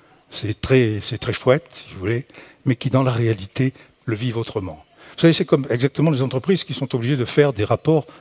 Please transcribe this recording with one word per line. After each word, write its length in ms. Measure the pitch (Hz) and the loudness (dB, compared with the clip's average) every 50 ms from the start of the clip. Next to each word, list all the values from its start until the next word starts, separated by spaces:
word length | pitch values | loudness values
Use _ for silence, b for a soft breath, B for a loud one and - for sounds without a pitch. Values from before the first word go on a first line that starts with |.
| b b b b b b | b b b b b b
c'est 300 | - - - 104 107 - | -12 -8 -6 -6 -6 -4
très, 380 | - - 135 127 120 107 107 101 | 0 2 4 4 4 2 0 -4
c'est 180 | - - 110 - | -6 -6 -8 -6
très 140 | - 117 | -4 -6
chouette, 340 | - - - 131 131 156 - - | -4 0 2 2 2 2 0 -8
si 220 | - - - - - | -20 -20 -18 -16 -12
vous 60 | 92 | -6
voulez, 260 | 90 107 117 123 - _ B B B B B B B | -4 -4 -4 -4 -6 _ B B B B B B B
mais 100 | 131 123 | -2 -2
qui 160 | - - 131 | 0 0 0
dans 140 | 127 131 135 | 2 2 2
la 80 | 127 | 2
réalité 600 | 117 117 120 113 110 95 98 - - - 131 131 - B B B B _ - | 0 0 0 0 0 -2 -6 -8 -2 -2 -2 -2 -2 B B B B _ -6
le 120 | 113 107 | -6 -4
vivent 220 | 104 123 123 107 113 | -4 -4 -4 -4 -4
autrement. 460 | 113 - - 110 95 85 73 - - _ _ B B B B | -6 -6 -6 -8 -8 -8 -12 -14 -20 _ _ B B B B
Vous 80 | B | B
savez, 100 | 165 165 | 4 4
c'est 120 | 156 - 175 | 4 4 2
comme 220 | - - 139 131 - | 2 2 0 2 0
exactement 400 | 120 120 135 135 - - 147 165 | -2 0 0 -2 0 2 2 2
les 120 | 139 123 | 2 0
entreprises 420 | 135 123 131 127 - 170 190 - - | -2 -2 -2 -2 0 0 0 0 0
qui 100 | - 131 | -6 -8
sont 200 | - 131 - - | -8 -6 -4 -4
obligées 220 | 120 117 127 147 | -2 -2 0 0
de 80 | 127 113 | -2 -2
faire 280 | - - 151 147 143 | 0 4 4 4 4
des 120 | 123 107 104 | 2 -2 0
rapports 420 | - 113 - - 156 160 151 - B B B | 0 0 0 2 2 2 2 0 B B B